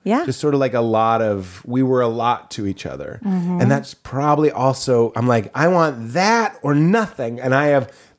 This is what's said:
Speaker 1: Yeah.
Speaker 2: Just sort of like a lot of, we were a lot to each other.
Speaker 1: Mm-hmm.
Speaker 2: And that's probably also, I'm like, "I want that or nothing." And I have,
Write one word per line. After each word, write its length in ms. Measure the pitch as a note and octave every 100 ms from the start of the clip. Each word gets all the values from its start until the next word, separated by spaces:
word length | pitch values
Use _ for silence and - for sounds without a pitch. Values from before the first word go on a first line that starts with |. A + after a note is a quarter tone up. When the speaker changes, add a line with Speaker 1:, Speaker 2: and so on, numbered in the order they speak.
Speaker 1:
Yeah. 220 | - A#3+ E4+
Speaker 2:
Just 140 | C3
sort 140 | D3+
of 40 | C#3
like 160 | C3
a 60 | A#2+
lot 420 | A#2 A2 A2+ A2+
of, 400 | A2 G2+ F#2 F2+
we 200 | - B2
were 160 | C3 B2+
a 80 | A#2+
lot 420 | A2+ A#2 A#2 -
to 140 | - G2+
each 200 | F#2+ D#2+
other. 340 | C2+ C#2+ -
Speaker 1:
Mm-hmm. 360 | G3+ F#3 F3 F3+
Speaker 2:
And 100 | B2+
that's 240 | C#3 -
probably 560 | - - C3 D3 D3 D3+
also, 640 | - C3 C3 - A#2+ A#2
I'm 140 | A2+ B2
like, 240 | A#2 G2+
"I 140 | B2+ D#3+
want 440 | F3+ D#3+ A#2+ A2+
that 440 | A#2+ G3 A#3 G#3+ -
or 120 | D3
nothing." 640 | D3 D#3+ A3+ G#3+ - A#2+ A#2+
And 140 | B2+
I 120 | C3+ D3
have, 260 | C#3+ A2+ - _